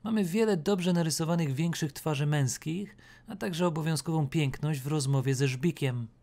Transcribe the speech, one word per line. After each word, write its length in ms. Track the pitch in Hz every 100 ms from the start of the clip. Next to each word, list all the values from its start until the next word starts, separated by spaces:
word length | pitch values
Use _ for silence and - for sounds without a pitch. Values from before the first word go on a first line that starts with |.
Mamy 200 | 214 214
wiele 320 | 185 202 220 185
dobrze 360 | 151 202 175
narysowanych 600 | 175 165 - 160 170 156
większych 380 | 131 170 165 151
twarzy 340 | - 160 139 147
męskich, 680 | 147 131 - 151 170 196 - - - -
a 100 | 196
także 300 | 214 165 180
obowiązkową 600 | 160 156 156 - 160 139
piękność 520 | 165 143 - 151 147
w 60 | 135
rozmowie 480 | 156 135 139 131
ze 140 | 131 135
Żbikiem. 600 | 127 170 - 135 123 117 _